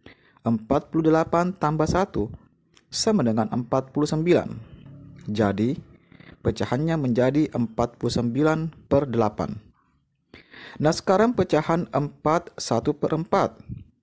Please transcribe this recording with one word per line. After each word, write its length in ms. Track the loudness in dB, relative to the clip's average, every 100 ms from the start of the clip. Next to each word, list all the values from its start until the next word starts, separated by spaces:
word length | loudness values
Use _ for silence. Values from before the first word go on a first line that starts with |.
| -20 -20 _ _
Empat 480 | -2 -2 0 -2 0
puluh 240 | 0 4 4
delapan 400 | 4 2 0 0
tambah 320 | 0 0 2
satu 400 | 0 0 -2 -6 -8 _ _ _ _ _
sama 320 | -4 0 2
dengan 240 | 2 0 -2 -4
empat 400 | -2 -2 -2 -2
puluh 100 | -2
sembilan. 460 | 0 2 2 0 -10 -16 -20 -20 -20 -20 -14 -6
Jadi, 680 | 0 0 2 -2 -4 -10 -20 _ -20 -20 -6
pecahannya 560 | -4 -2 -2 -2 0 0
menjadi 560 | 0 2 2 2 0 -2
empat 400 | -2 -2 -4 -2
puluh 160 | -2
sembilan 760 | 0 -2 0 0 0 -4 -10 -2
per 160 | 0 2
delapan. 480 | 0 0 -2 -6 -8 -16 _ _ _ _ _ _ -20 _ -20 -16 -2
Nah, 80 | 0
sekarang 400 | 2 2 4 4
pecahan 560 | 2 2 2 2 0 0
empat 640 | -2 -4 -2 0 0 -2 -10
satu 320 | -2 0 0 -2
per 160 | -2 -2
empat. 480 | 0 0 0 -2 -16 -16 -18 _